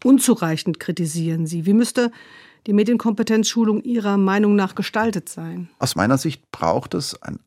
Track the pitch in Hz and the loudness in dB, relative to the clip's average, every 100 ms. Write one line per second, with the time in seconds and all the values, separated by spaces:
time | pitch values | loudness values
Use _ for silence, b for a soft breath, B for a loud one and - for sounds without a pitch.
0 | 254 269 - 226 165 160 185 156 - 175 | 4 4 4 2 0 -2 -4 -6 -6 -4
1 | 165 165 165 165 160 170 165 214 233 - | -4 -2 -2 -2 -4 -2 2 2 2 0
2 | 233 B B B B B - 202 214 233 | -2 B B B B B 0 2 2 2
3 | 226 214 226 220 220 233 220 214 - 240 | 0 0 0 2 2 0 0 0 -2 -2
4 | 202 202 190 196 208 208 190 - 185 214 | 0 2 2 4 4 4 2 -4 -4 -2
5 | 226 196 - - 165 175 175 - 135 - | -2 -2 -6 -12 -12 -10 -12 -6 -4 0
6 | - 135 160 - _ - 82 110 - - | 2 2 0 -6 _ -4 0 0 -2 -6
7 | - - - - | -6 -10 -12 -14